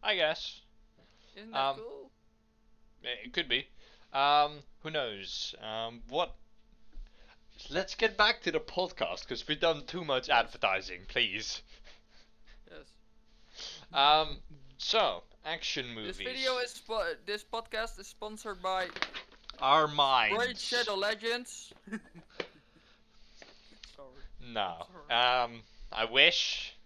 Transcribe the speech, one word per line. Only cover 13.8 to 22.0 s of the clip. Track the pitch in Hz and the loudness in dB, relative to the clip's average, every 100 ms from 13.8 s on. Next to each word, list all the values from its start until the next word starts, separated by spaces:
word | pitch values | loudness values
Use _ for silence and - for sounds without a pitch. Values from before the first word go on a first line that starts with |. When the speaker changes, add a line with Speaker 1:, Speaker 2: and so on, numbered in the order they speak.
| - | -6
Speaker 1:
Um, | - 139 156 156 143 - - - - | 4 6 6 4 -6 -14 -20 -20 -10
so, | - 226 175 90 - - | 0 4 4 0 -10 -14
action | 156 165 - - 127 | -8 -6 -4 -4 -6
movies. | 113 107 95 | -8 -8 -8
Speaker 2:
This | 202 | -8
video | 254 262 254 | -4 -2 -2
is | 247 | -4
spo-, | - - 220 175 156 - | -8 -6 -4 -2 -6 -6
this | 208 | -8
podcast | - 226 226 220 226 - | -6 -8 -6 -6 -6 -8
is | 196 | -18
sponsored | - 214 214 220 190 | -12 -12 -10 -10 -6
by | 185 190 180 - - - - - - - | -2 0 -2 -4 -6 -6 -14 -20 -20 -2
Speaker 1:
Our | 135 151 151 | 6 8 6
minds. | 147 139 127 110 208 | 4 6 8 6 4
Speaker 2:
Raid | 247 226 | 0 -2
Shadow | - 240 226 196 | -2 0 0 0
Legends. | 202 214 226 240 247 - - - - | 0 -2 -2 -4 -6 -14 -16 -20 -10
<laughs> | 202 | -10